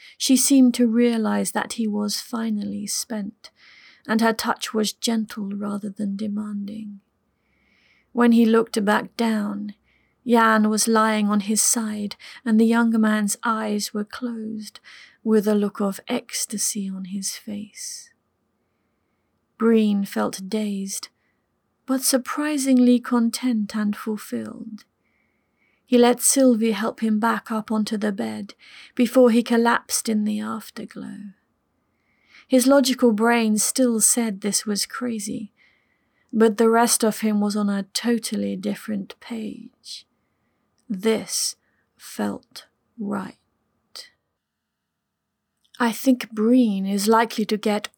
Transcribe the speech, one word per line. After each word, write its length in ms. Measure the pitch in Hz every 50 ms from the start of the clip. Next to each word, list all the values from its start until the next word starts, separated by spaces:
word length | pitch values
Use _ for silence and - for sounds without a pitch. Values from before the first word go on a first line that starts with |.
| - - - -
She 180 | - - 269
seemed 380 | 254 - - 285 269 254 247 240
to 140 | - 247 233
realize 640 | 220 233 240 240 233 226 220 208 208 202 196 190
that 220 | - 214 - 208 -
he 120 | - 226
was 340 | 214 202 208 208 208 202 -
finally 640 | - - - 233 226 226 214 208 202 202 202 202 208
spent, 640 | 202 - - - - 226 214 202 202 - _ - - _ _ _ - - - - - - _ - -
and 120 | 214 220
her 120 | 226 226
touch 420 | 220 - - 240 - - - - -
was 180 | 220 214 202
gentle 580 | - - - - 226 226 220 - - 220 208 196
rather 400 | 202 202 208 202 202 202 202 208
than 260 | 196 - 214 202 196
demanding. 840 | 196 220 214 202 208 214 208 208 202 202 196 214 220 220 208 202 196 _ _ _ _ _ _ _ _ _ _ _ _ _ _ _ _ _ _ _ _ _ _
When 200 | - 240 240 240
he 120 | 233 233 233
looked 400 | 220 226 233 226 - - 226 202
back 320 | 202 208 214 - - _
down, 580 | - 233 226 220 214 208 208 208 202 208 208 202 _ _ _ _ _ _ _ _ _ -
Yan 440 | 240 233 233 226 220 220 220 214 214
was 200 | 220 214 - 226
lying 400 | 226 220 220 220 214 214 208 202
on 120 | 208 214
his 220 | 196 202 220 208
side, 540 | - - - 247 220 214 214 214 208 202 - _ - - - - -
and 140 | 240 220 220
the 80 | 226
younger 320 | 226 233 233 233 233 226 226
man's 380 | 220 214 214 214 208 202 - - -
eyes 500 | 240 226 220 220 214 208 208 202 - -
were 100 | 208 208
closed, 760 | 214 - - 247 240 233 226 220 214 220 214 214 208 - - _ - - - - - _ _
with 240 | - 220 220 214 196
a 80 | 214 214
look 260 | 208 202 202 - -
of 200 | 208 196 196 - - -
ecstasy 800 | 247 240 - - - - - - - 202 - - - 214 196 196
on 180 | 190 190 190
his 300 | 180 190 202 196 - -
face. 720 | - - 220 208 208 208 202 - - - - - - - _ _ _ _ _ _ _ _ _ _ _ _ _ _ _ _ _ _ _ _ _ _ _ _ _ _ _ _ _ _ -
Breen 460 | 226 226 226 226 214 208 202 202 202
felt 460 | - - 220 214 - - - 196 185
dazed, 580 | 220 214 214 208 202 196 196 196 196 - - - _ _ _ _ _ _ _ _ _ _ _ _ _ _ _
but 160 | - 262 262
surprisingly 1000 | 262 - - 254 254 - - 294 294 302 302 285 262 269 262 247 247 247 247 240
content 720 | 240 - 247 240 226 233 233 - - 254 240 220 208 202 -
and 220 | 220 208 208 208
fulfilled. 880 | - - 220 214 208 - - - 233 220 214 - - - 226 214 202 _ _ _ _ _ _ _ _ _ _ _ _ _ _ _ _ _ _ _ _ _
He 100 | - 247
let 240 | 240 240 240 247 247
Sylvie 520 | - - - 277 269 254 240 214 226 226
help 280 | 214 202 220 220 - -
him 180 | 226 220 214 214
back 320 | 214 233 220 208 - -
up 220 | 226 220 214 -
onto 240 | 220 220 214 - 226
the 160 | 208 208 214
bed 420 | 196 196 233 220 214 214 202 202 - _ _ - - - - - _
before 360 | - 247 220 - 262 254 240
he 120 | 220 240
collapsed 680 | 233 - 240 233 233 233 233 - - - - - - -
in 140 | 220 214 208
the 160 | 214 208 214
afterglow. 880 | 214 220 226 226 214 - - - - - - - - 202 202 202 202 202 185 _ _ _ _ _ _ _ _ _ _ _ _ _ _ _ _ _ _ _ _ - -
His 200 | - 262 254 240
logical 460 | 262 277 285 262 269 254 254 262 240
brain 440 | 220 202 226 233 240 233 226 220 214
still 420 | 214 - - - - 262 240 233 220
said 400 | 208 - - 247 233 226 202 190
this 260 | - 208 196 - -
was 180 | 214 208 196 -
crazy, 680 | - - - 247 247 233 220 202 214 214 214 214 208 _ _ _ _ _ _ _ _ _ _ _ _ _ _ _ -
but 260 | - 220 226 226 214 208
the 100 | 233 226
rest 340 | 226 226 233 226 - -
of 180 | - 220 208 -
him 200 | 220 220 214 208
was 160 | 202 208 208
on 140 | 214 208 202
a 140 | 202 196 196 _ -
totally 640 | - - 240 240 226 233 - 220 208 202 202 202
different 640 | 185 185 208 202 - - - 214 196 190 - - _
page. 840 | - - 233 226 214 208 - - - - _ _ - - - - - _ _ _ _ _ _ _ _ _ _ _ _ _ _ _ _ -
This 680 | 220 185 196 220 220 202 190 - - - - - - _ _ _ _ _ _ _ _
felt 680 | _ - - - - - - - - _ _ - - - _ _ _ _ _ _ 240
right. 380 | 208 202 208 190 190 196 - _ _ _ _ _ _ _ _ _ _ _ - - - - _ _ _ _ _ _ _ _ _ _ _ _ _ _ _ _ _ _ _ _ _ _ _ _ _ _ _ _ _ _ _ _ _ -
"I 140 | 247 233
think 380 | 302 - - 269 254 247 - -
Breen 560 | 226 214 214 226 247 254 247 220 196 196 190
is 200 | 196 196 202 196
likely 380 | 214 226 220 233 226 - - 214
to 100 | - 220
get 320 | 202 - 214 208 208 - - _